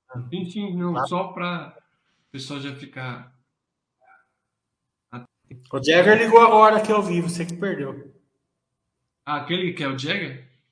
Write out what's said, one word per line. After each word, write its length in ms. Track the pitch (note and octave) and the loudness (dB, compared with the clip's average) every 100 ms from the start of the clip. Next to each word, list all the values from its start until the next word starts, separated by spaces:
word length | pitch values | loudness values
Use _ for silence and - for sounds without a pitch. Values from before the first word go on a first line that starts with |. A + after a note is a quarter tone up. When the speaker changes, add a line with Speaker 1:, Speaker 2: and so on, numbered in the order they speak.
| _ | _
Speaker 1:
né? 100 | B2+ B2 | -14 -10
Speaker 2:
Sim, 200 | F3+ F3+ | -8 -8
sim, 260 | G#3+ G3+ F3+ | -8 -6 -4
não, 160 | F3+ | -4
Speaker 1:
Tá? 120 | E3 C#3+ | -4 -4
Speaker 2:
só 180 | F3+ F#3 | -4 -6
pra 460 | F3 F3 E3+ C#3 - _ _ _ _ _ | -8 -8 -8 -10 -20 _ _ _ _ _
o 20 | |
pessoal 300 | C3+ C3 C#3+ | -16 -12 -12
já 140 | C#3 | -12
ficar 580 | C3 C#3 C3+ B2+ A#2+ - _ _ _ _ _ _ _ _ _ _ _ _ _ _ _ _ _ _ | -14 -16 -14 -12 -12 -16 _ _ _ _ _ _ _ _ _ _ _ _ _ _ _ _ _ _
atento. 600 | B2 B2 _ _ - - C3+ | -20 -20 _ _ -20 -10 -4
Speaker 1:
O 60 | |
Jagger 360 | D3 E3 F#3 A3 | 2 4 6 4
ligou 220 | A3+ A3+ | 6 8
agora 340 | B3 G#3+ G#3+ G#3+ | 8 8 8 6
aqui 160 | G#3+ | 2
ao 100 | G#3+ | 0
vivo, 260 | F#3+ F3 D#3+ | 0 -2 -4
você 160 | - E3+ | -6 -8
que 100 | F3 | -6
perdeu. 560 | G3 D#3+ C3+ C3 - - _ _ _ _ _ _ _ _ _ _ | -6 -6 -8 -12 -18 -20 _ _ _ _ _ _ _ _ _ _
Speaker 2:
Ah, 120 | - D3 | -8 -8
aquele 340 | C3+ F3+ F3+ | -4 -4 -4
que 100 | - | -4
é 60 | C#3+ | -6
o 100 | C3 | -6
Jagger? 480 | C#3 G3 D3+ C3 - _ _ | -4 -6 -6 -12 -20 _ _